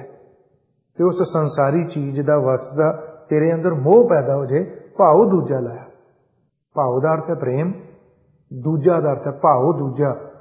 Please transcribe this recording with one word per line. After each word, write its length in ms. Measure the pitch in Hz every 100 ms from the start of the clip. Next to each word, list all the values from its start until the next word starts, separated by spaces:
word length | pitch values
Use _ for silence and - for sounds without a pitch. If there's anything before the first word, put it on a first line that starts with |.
| - - _ _ _ _ _ _ _ -
ਤੇ 60 |
ਉਸ 300 | 175 175 170
ਸੰਸਾਰੀ 520 | 160 151 139 139 160 165
ਚੀਜ਼ 360 | 151 139 135
ਦਾ, 160 | 143 147
ਵਸਤ 400 | 131 127 - 143
ਦਾ 140 | 156 160 - - -
ਤੇਰੇ 240 | 151 160
ਅੰਦਰ 200 | 165 175
ਮੋਹ 360 | 160 135 214 233
ਪੈਦਾ 260 | 165 131 139
ਹੋ 100 | 135
ਜਾਏ। 180 | 139 190 - - -
ਭਾਉ 280 | 185 160 220
ਦੂਜਾ 340 | 185 127 135
ਲਾਇਆ, 260 | 120 117 - - _ _ _ _ _ _ _ -
ਭਾਉ 240 | 131 127
ਦਾ 140 | 156
ਅਰਥ 160 | 160 156
ਹੈ 60 | 165
ਪ੍ਰੇਮ, 380 | 123 131 170 196 - - _ _ _ _ -
ਦੂਜਾ 460 | 131 127 160 151 170
ਦਾ 120 | 147
ਅਰਥ 160 | 135 143
ਹੈ 40 |
ਭਾਉ 420 | 135 165 135 135
ਦੂਜਾ 420 | 147 139 123 143 123 - -